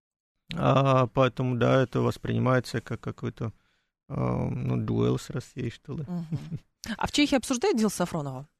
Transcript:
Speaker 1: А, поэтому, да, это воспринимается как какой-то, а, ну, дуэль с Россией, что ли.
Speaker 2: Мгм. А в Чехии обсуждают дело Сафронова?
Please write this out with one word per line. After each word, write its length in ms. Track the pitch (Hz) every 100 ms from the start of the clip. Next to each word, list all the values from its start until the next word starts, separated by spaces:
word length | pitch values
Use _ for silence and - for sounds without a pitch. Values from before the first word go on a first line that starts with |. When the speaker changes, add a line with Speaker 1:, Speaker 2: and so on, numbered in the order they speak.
| _ _ _ _ _ 165
Speaker 1:
А, 520 | 135 131 135 131 123
поэтому, 480 | - 127 - 127 123
да, 260 | 127 131
это 200 | 131 -
воспринимается 800 | 120 - - 113 120 127 113 117
как 200 | - 113
какой-то, 500 | - - 120 - 117 - _ _ _ _ _
а, 360 | 139 127 123 -
ну, 280 | 127 127 123
дуэль 400 | 110 113 120 127
с 100 | -
Россией, 400 | 131 - - 123
что 220 | - - 143
ли. 60 | 139
Speaker 2:
Мгм. 520 | 175 165 160 151 160 - _ - 214
А 100 | -
в 40 |
Чехии 240 | - 294 269
обсуждают 400 | - 247 403 285
дело 120 | 214
Сафронова? 580 | - 180 175 143 131 143 _